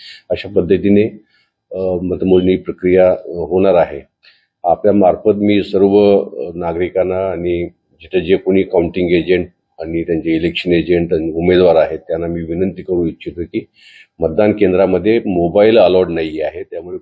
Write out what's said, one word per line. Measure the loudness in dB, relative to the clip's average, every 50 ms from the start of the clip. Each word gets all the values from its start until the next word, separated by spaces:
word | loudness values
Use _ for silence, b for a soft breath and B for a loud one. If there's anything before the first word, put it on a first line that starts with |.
| B B B B B B
अशा | -8 -8 -6 -4
पद्धतीने, | -2 -2 0 0 0 0 2 2 2 2 2 0 -4 -12 _ _ _ _ _ _ _ _ _ -12
अ, | -8 -6 -4 -4 -4 -4 -4
मतमोजणी | -6 -6 -2 2 2 4 4 4 2 0
प्रक्रिया, | 0 -2 -8 -10 -4 -2 2 4 4 4 4
अ, | 2 0 -6
होणार | -10 -10 -8 -6 -2 0 0 2 4 4
आहे. | 2 2 0 -4 -16 -16 _ _ _ b b b b b b b _ -2
आपल्या | -2 -2 0 2 0 2
मार्फत | 4 4 2 2 2 0 0 0
मी | 2 0 0 0 0 0
सर्व, | -2 0 2 2 4 4 4 4 4 4
अ, | 2 0 -2 -10 -12 -12 -10 -8
नागरिकांना | -8 -6 -6 -4 -4 -4 -2 -2 -2 -2 -2 -2 -4 -4 -4
आणि | -4 -4 -4 -4 -4 -4 -6 -8 _ _ _ _ _ _
जिथे | -14 -4 -4 -4
जे | 0 0 0
कोणी | 0 0 0 0 0 0
काउंटिंग | 0 0 0 0 0 -2 -4 -2 0
एजंट | 0 0 0 0 -2 -2 -2 -6 _ _ _ _ _ -6
आणि | -4 -4 -2 -2 -4
त्यांचे | -4 -4 -4 -2 -2 -2
इलेक्शन | -2 -2 -4 -4 -4 -2 0
एजंट | 0 0 0 0 0 0 0 0 -2
आणि | -2 -4 -4
उमेदवार | -4 -2 2 2 4 6 6 6 4
आहेत, | 4 2 0 -2 -10
त्यांना | -6 -6 -6 -4 -4
मी | -6 -6 -6 -6
विनंती | -6 -4 -4 -4 -4 -6 -8
करू | -8 -4 -2 -2 -2
इच्छितो | -4 -6 _ -14 -14 -10 -10 -12
की | -8 -8 -10 -10 _ b b b b b b b b _ -4
मतदान | -4 -2 0 2 2 2
केंद्रामध्ये | 2 2 0 2 2 2 2 2 2 0 0 2 0 0
मोबाईल | 0 -2 -2 0 0 0 2 4 4 6 6
अलाउड | 4 4 4 4 2 2 0
नाही | -2 -6 -6 -6 -6 -6
आहे, | -6 -6 -8 -10 -14
त्यामुळे | -12 -12 -14 -12 -12 -14 -14